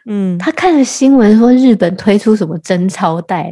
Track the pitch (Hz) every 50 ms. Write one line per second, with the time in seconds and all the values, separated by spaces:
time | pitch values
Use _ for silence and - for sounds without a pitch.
0 | _ 226 208 202 196 185 180 175 180 320 311 - - 370 339 294 262 - - -
1 | 277 262 277 262 226 208 214 220 233 240 254 254 262 262 226 196 - 170 185 185
2 | - 214 202 208 - 220 220 208 190 156 160 170 - - 190 175 180 190 180 -
3 | - 170 160 170 165 - 190 170 147 -